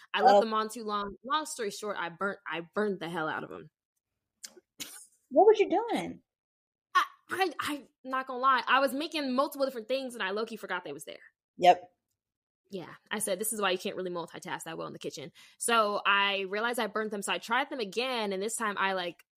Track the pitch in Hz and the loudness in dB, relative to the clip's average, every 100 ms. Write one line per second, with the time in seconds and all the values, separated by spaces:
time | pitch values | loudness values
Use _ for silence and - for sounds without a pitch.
0 | - 196 196 302 226 220 220 247 214 208 | -6 4 8 8 6 2 -2 -4 -4 -4
1 | 202 196 240 302 294 - 208 - 214 - | -4 -8 -4 -4 -4 -6 -6 -6 -6 -6
2 | 170 165 196 190 - 160 170 - 214 185 | -6 -4 -4 -4 -8 -8 -6 -2 -2 -2
3 | 160 175 156 110 - 90 156 _ _ _ | -4 -4 -4 -4 -6 -12 -16 _ _ _
4 | _ _ _ _ - - - - - - | _ _ _ _ -20 -20 -20 -18 -18 -18
5 | - _ - 277 403 440 359 349 466 294 | -20 _ 0 6 8 6 4 0 0 -4
6 | 170 175 _ _ _ _ _ _ _ 370 | -4 -10 _ _ _ _ _ _ _ 0
7 | - - - - 381 - - 294 226 _ | 0 -4 -8 -2 -2 -2 -6 -6 -10 _
8 | 262 262 262 247 262 254 - 254 277 269 | -6 -6 -4 0 4 4 4 4 4 0
9 | 320 320 277 254 302 285 269 233 214 269 | -4 -4 -2 0 0 0 -2 -2 -4 -4
10 | 262 240 190 202 226 220 190 180 170 143 | -4 -6 -4 -2 -4 -8 -6 -6 -6 -12
11 | - - - _ _ - 175 180 - _ | -12 -16 -20 _ _ 4 8 8 6 _
12 | _ _ _ _ _ _ _ 190 147 - | _ _ _ _ _ _ _ -14 -14 -16
13 | - 214 202 185 214 220 196 185 202 - | -8 -4 -2 -2 -2 0 0 0 -2 -6
14 | 185 175 160 - 180 147 165 165 160 156 | -6 -6 -8 -10 -10 -10 -8 -8 -8 -8
15 | 147 - 139 - - - - 233 208 202 | -10 -10 -14 -16 -20 -8 2 4 4 2
16 | - 202 196 196 190 208 233 247 214 214 | 4 4 4 2 -2 -2 -2 -2 -2 -2
17 | 220 208 196 175 - 240 277 285 202 202 | -4 -4 -4 -4 0 0 0 -4 -6 -4
18 | 262 240 214 190 208 - 220 - 190 190 | -2 -2 -2 -2 -4 -2 -4 0 0 0
19 | 175 160 _ | -4 -8 _